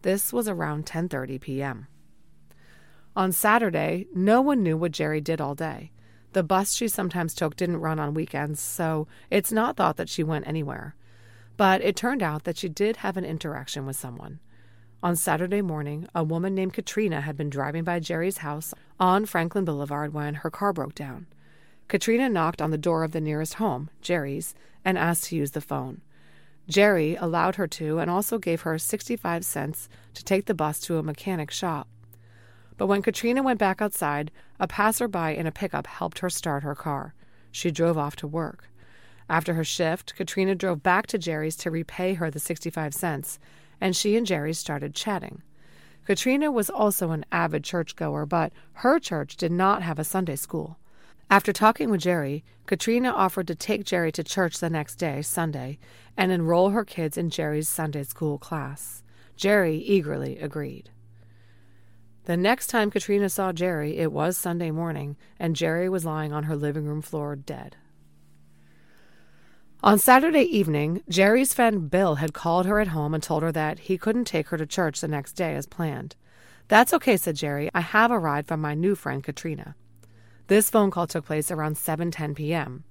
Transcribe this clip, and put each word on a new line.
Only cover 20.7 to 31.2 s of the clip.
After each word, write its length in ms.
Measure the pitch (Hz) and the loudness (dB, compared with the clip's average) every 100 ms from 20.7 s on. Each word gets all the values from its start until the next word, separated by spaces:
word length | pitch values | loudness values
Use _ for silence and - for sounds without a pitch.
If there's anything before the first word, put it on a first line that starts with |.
broke 220 | 180 135 | -2 -6
down. 320 | - 143 123 175 - - - - - - | -8 -12 -12 -16 -20 -20 -20 -20 -20 -4
Katrina 420 | 196 - 233 262 | -2 2 2 2
knocked 320 | 196 160 170 | 2 0 0
on 80 | 156 | -2
the 80 | 156 | 0
door 260 | 160 165 | 2 2
of 80 | 160 | 0
the 80 | 160 | -2
nearest 340 | 156 151 156 | -2 -2 -4
home, 360 | - 214 131 151 - | -2 -2 -2 -6 -12
Jerry's, 540 | - 175 139 143 165 - - - | -2 -2 -2 -6 -8 -14 -20 -6
and 140 | 185 185 | -2 2
asked 260 | 165 170 | 2 0
to 120 | - 165 | -2 -2
use 160 | 143 | -2
the 80 | 156 | -4
phone. 400 | - 143 131 - - - - - - - - | -6 -6 -6 -12 -18 -20 -20 -20 -20 -20 0
Jerry 480 | 180 208 185 156 170 | 6 6 6 2 0
allowed 400 | 175 170 170 190 | -2 2 0 0
her 100 | 175 | -4
to 320 | - 156 156 | -4 -2 0
and 120 | 165 | 0
also 280 | 180 208 233 | 0 0 -2
gave 240 | 180 165 | -2 -2
her 160 | - 160 | -2 -4
sixty-five 680 | - 208 - 240 180 170 | -2 -6 -4 -4 -2 -4
cents 440 | 175 - 147 156 - - - | -4 -6 -6 -8 -12 -20 -20
to 100 | - | -16
take 220 | - 196 - | 0 0 2
the 80 | |
bus 260 | 180 151 151 | 0 0 -2
to 180 | - 165 | -4 -2
a 40 | |
mechanic 480 | 156 147 | -2 -6